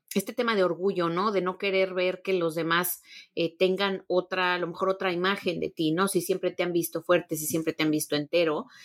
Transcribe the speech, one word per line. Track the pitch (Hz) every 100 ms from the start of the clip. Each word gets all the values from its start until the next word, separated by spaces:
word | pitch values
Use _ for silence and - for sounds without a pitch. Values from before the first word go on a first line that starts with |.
| -
este | 202 196
tema | 226 240
de | 214
orgullo, | 180 165 190 180 170
¿no? | 170 202
De | 196
no | 180 185
querer | 202 190 190
ver | 185 185 180
que | -
los | 190 165
demás, | 160 160 170 185 - - - -
eh, | - 165 -
tengan | 190 185 196 190 -
otra, | 180 180 185 180
a | 180
lo | 170
mejor | 170 190
otra | 190 190
imagen | 175 185 196 190 170
de | 156
ti, | - 160
¿no? | 160 196
Si | 180
siempre | 165 185 180
te | -
han | 175
visto | 175 160 165
fuerte, | 160 175 160 151
si | 156
siempre | 165 160
te | -
han | 156
visto | 151 - 147
entero, | 143 170 160 151 - -